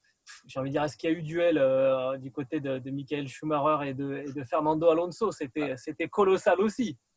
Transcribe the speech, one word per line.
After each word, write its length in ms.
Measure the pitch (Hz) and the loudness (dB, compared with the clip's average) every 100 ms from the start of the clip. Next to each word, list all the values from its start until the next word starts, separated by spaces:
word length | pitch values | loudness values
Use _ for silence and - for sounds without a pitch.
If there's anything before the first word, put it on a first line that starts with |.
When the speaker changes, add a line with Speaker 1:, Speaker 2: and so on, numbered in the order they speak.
| _ _ - | _ _ -20
Speaker 1:
pff, 180 | - - | -20 -12
j'ai 120 | 135 | -8
envie 80 | 135 | -4
de 60 | 147 | -2
dire, 80 | |
est-ce 120 | 147 - | -4 -2
qu'il 140 | 165 | -2
y 40 | |
a 40 | 170 | -2
eu 60 | |
duel, 340 | 151 165 170 151 | -2 0 2 4
euh, 600 | 135 135 135 131 127 135 | 4 6 4 2 0 -4
du 140 | 135 | -8
côté 300 | 151 139 156 | -10 -6 -4
de, 160 | 139 131 | -4 -4
de 100 | 131 | -4
Michael 380 | 139 139 147 139 | -8 -4 -6 -6
Schumacher 640 | - 156 151 143 151 143 | -8 -2 0 2 2 0
et 40 | |
de, 200 | 131 139 | -4 -6
et 180 | 139 143 | -6 -8
de 120 | 135 127 | -10 -4
Fernando 440 | 165 156 160 165 | 0 2 4 4
Alonso ? 440 | 165 175 160 208 | 4 2 -2 -4
C'était, 380 | 165 143 156 143 | -4 -6 -4 -4
Speaker 2:
Ah. 60 | 131 | -6
Speaker 1:
c'était 300 | - 151 160 | -8 -6 -4
colossal 540 | - 190 185 - 180 | 2 4 4 4 2
aussi. 360 | 208 - 220 135 _ | 2 0 -4 -6 _